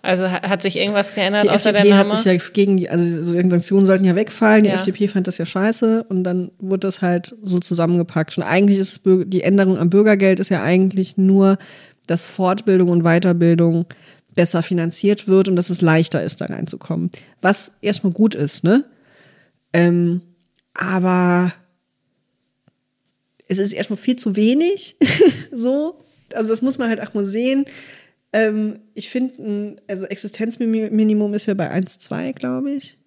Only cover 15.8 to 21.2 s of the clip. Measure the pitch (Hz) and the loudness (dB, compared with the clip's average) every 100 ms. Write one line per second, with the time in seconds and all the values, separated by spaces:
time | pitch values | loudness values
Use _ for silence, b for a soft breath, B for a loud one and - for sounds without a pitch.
15.8 | 170 160 160 147 82 - - - 170 - | 2 2 2 -2 -4 -6 -8 -8 -10 -12
16.8 | - 170 175 B B B - 226 - _ | -8 -6 -6 B B B -2 -2 -4 _
17.8 | 208 202 196 170 220 - 147 - 165 240 | -6 -4 -4 0 0 0 -6 -2 2 2
18.8 | 294 b b b b b b b _ 170 | 0 b b b b b b b _ 0
19.8 | 175 175 175 180 - _ _ _ _ - | 2 2 0 -2 -8 _ _ _ _ -10
20.8 | 185 185 185 180 | -4 -2 0 2